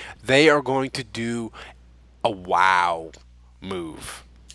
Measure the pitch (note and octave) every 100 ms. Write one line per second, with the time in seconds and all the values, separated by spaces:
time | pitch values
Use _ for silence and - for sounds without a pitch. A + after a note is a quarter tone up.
0 | - - - C3+ D#3 D3 B2+ C3+ C3+ C#3+
1 | B2 - A#2 A#2 A2+ - - - _ _
2 | _ _ A#2+ G2 F2+ F2 F#2 F#2 F2 E2
3 | E2 - - - - _ F#3+ F#3+ - D3+
4 | - - - - _